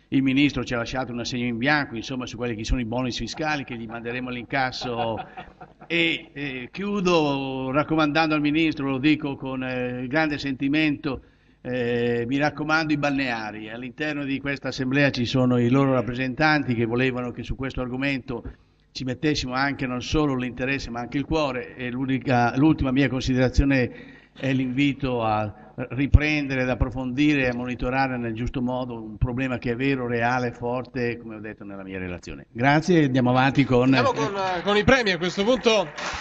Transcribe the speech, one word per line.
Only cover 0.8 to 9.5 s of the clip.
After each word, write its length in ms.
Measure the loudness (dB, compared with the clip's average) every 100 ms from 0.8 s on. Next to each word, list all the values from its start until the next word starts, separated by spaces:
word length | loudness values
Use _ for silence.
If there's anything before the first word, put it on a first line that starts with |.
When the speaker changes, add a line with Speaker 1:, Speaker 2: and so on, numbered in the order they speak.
| -4 -6 -6
Speaker 1:
un 80 | -6
assegno 280 | -6 -4 -2
in 120 | 0
bianco, 380 | 2 2 0 -6
insomma, 300 | -8 -8 -8
su 100 | -6
quelli 180 | -6
che 100 | -4
sono 160 | -2 -2
i 40 |
bonus 320 | -2 -4 -4 -4
fiscali 480 | -8 -6 -4 -4
che 120 | -6 -10
gli 100 | -10
manderemo 420 | -10 -8 -6 -6
all'incasso. 880 | -8 -4 -2 -2 -2 -4 -2 -2 -4 -8 -14 -18 -20 -20 -18 -4
E, 420 | 0 0 -2 -8
eh, 360 | -10 -8 -8 -10
chiudo 1000 | -8 -4 0 4 4 4 0 -2 -4 -2
raccomandando 600 | 0 2 2 2 2 2
al 80 | 2
ministro, 480 | 2 2 2 0 -2
lo 100 | 2
dico 360 | 2 2 0
con, 300 | -6 -6